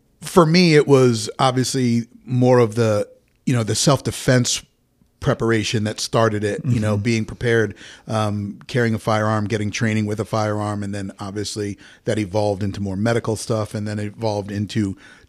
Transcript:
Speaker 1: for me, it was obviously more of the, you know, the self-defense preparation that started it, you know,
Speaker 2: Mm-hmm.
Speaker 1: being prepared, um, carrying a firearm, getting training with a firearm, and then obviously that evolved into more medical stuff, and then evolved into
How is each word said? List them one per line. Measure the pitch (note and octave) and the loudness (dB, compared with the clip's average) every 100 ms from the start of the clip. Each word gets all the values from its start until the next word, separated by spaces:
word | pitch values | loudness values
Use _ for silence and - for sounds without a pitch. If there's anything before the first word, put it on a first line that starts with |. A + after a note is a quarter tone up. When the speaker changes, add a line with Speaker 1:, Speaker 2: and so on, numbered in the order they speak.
| _ _ | _ _
Speaker 1:
for | D#3 - D#3 | 0 4 6
me, | F3 F3+ | 6 6
it | D3 C#3+ | 6 6
was | C3+ B2+ A2+ A2 - | 6 6 2 -4 0
obviously | C3+ B2+ B2 C3+ B2 A#2 A2+ - | 0 2 0 0 2 0 -2 -12
more | - B2+ B2 B2+ | -4 2 4 6
of | A#2 | 4
the, | G#2+ A2+ G#2 G2+ - _ _ - | 2 0 0 -2 -10 _ _ -2
you | |
know, | B2 | 0
the | A2 | 0
self-defense | A2+ - C3+ - - - B2+ A#2+ - - _ _ _ _ _ | 0 2 2 0 -4 2 2 2 -4 -8 _ _ _ _ _
preparation | - A#2 A2+ A2+ G#2 A2+ | -4 0 0 0 0 -2
that | G#2+ A2 | -4 -6
started | - B2 A2+ G#2+ | -2 2 2 2
it, | G#2 G2+ | -2 -4
you | B2+ A#2 | -2 0
know, | G#2+ | 0
Speaker 2:
Mm-hmm. | G#2 | 0
Speaker 1:
being | A2 A2+ | 0 0
prepared, | A2 A2 B2 A#2 G#2+ - - - - | -2 -4 0 0 0 -6 -18 -18 -6
um, | A2 G#2+ G#2 G2+ - - | -2 -2 -4 -6 -10 -6
carrying | B2+ A#2 | -2 0
a | A2 | 0
firearm, | - G#2+ G#2+ A2 G#2 | 0 0 0 0 -2
getting | A2 G#2 | -2 -4
training | - A2+ G#2+ G#2 | -2 -2 0 -2
with | G#2+ | -4
a | |
firearm, | G#2 A2 G#2+ G#2+ G#2 G#2 | -4 -2 -2 -2 -4 -6
and | G2+ | -6
then | G2+ G2 - | -8 -10 -12
obviously | G2+ G2+ G2+ A2 G#2 G2 - - | -10 -8 -8 -6 -8 -10 -16 -10
that | - G#2+ | -4 -4
evolved | G2+ G#2 G#2 F#2+ | -2 -2 -2 -2
into | G2+ G2+ | -4 -4
more | G2+ F#2+ | -6 -2
medical | A2+ A#2 A2+ G#2+ | 0 0 -2 -4
stuff, | - A2 G#2+ | -4 -4 -4
and | G#2+ G#2 | -6 -6
then | G#2 | -6
evolved | G#2 G2+ A2 G#2 G2+ | -8 -6 -4 -4 -4
into | G2+ G2+ A#2 G2+ F#2+ - - | -6 -4 -2 -2 -4 -16 -20